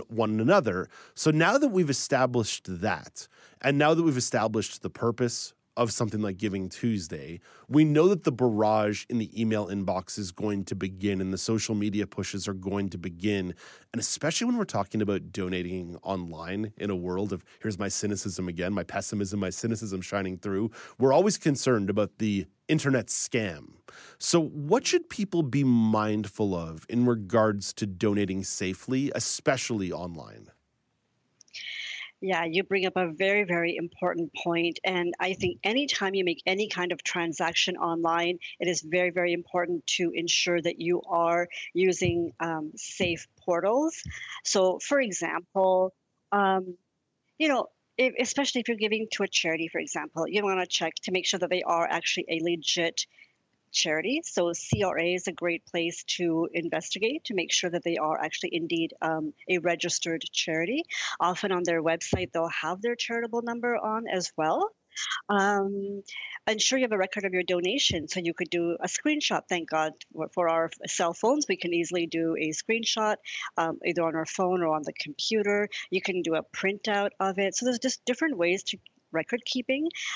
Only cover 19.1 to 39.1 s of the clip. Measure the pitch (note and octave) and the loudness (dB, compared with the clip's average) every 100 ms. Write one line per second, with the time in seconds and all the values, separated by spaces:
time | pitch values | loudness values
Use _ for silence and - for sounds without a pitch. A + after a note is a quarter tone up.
19.1 | G#2 G2 G#2 F#2 - A#2 A2 A2 F#2+ F2+ | -2 -2 -2 -2 -2 -4 -4 -4 -6 -4
20.1 | G2+ F#2+ F2+ G#2 G2 A2+ - - - C3 | -2 -2 -4 -4 -2 -2 -4 -16 2 6
21.1 | C#3+ G3+ - D#3+ C3+ C3+ A#2 G2 G2+ G2+ | 8 6 4 0 2 4 4 4 2 0
22.1 | - A2 G2 F2+ _ - D#3 C#3+ C3 G#2+ | 0 0 0 -2 _ 0 2 4 2 2
23.1 | - - B2 G#2 D2 - - - - - | -4 -2 0 -2 -4 -12 -20 -20 -20 -20
24.1 | - - E3+ D3+ D3+ C#3+ A#3 - F4 E4+ | -8 2 2 2 -4 2 2 4 2 0
25.1 | - G3 E3+ C#3+ C#3 C3+ A#2+ A2 G#2+ G#2+ | -4 0 2 2 4 6 6 6 4 2
26.1 | G#2+ G2 - G#2 F2 E2 D#2 - A#2+ B2 | 0 -2 -2 0 0 -4 -10 -2 2 4
27.1 | A#2 F#2+ A2+ A2 G#2 - - G#2 F2+ A2 | 2 2 4 4 2 -4 -4 -6 0 2
28.1 | G2+ G2 F#2+ F#2+ - F#2 F#2+ - C3 C#3+ | 2 2 -2 -4 -4 -4 -4 -4 -2 -2
29.1 | - - - - C3 - A2 F#2 D#2 F2 | -2 -4 -2 0 0 0 -2 -2 -4 -8
30.1 | E2 A1+ G#1+ - _ _ _ _ _ _ | -10 -14 -18 -20 _ _ _ _ _ _
31.1 | _ _ _ _ - - - - - - | _ _ _ _ -16 -12 -10 -10 -12 -14
32.1 | - F#3+ E3+ E3+ E3+ F#3+ G3 F#3 F#3 F3+ | -6 -2 0 2 0 0 0 2 2 0
33.1 | D#3 G3 G3+ F#3+ F3 E3+ - E3+ - F3+ | 2 2 4 2 0 0 -2 -6 -2 -2
34.1 | F3 D#3+ - F3 E3+ E3+ D#3+ F#3+ F#3 F3 | 0 -4 -4 -2 0 0 -2 -2 0 -2
35.1 | E3+ F#3 F#3+ F3+ F3 F#3+ B3 C#4+ - G3 | -2 -4 -2 -4 -2 -2 0 0 0 0
36.1 | G3 F3+ E3 - F#3+ G#3 F3+ F3+ F3 - | 0 0 0 0 0 -2 -2 -4 -4 -4
37.1 | F3 E3+ D3+ E3 E3 - F3+ E3+ E3 E3 | -2 -2 0 0 2 0 0 0 0 2
38.1 | E3 E3+ F3 - - F3+ E3+ D#3 F3+ F3+ | 2 2 -2 -8 -4 -2 -2 0 0 2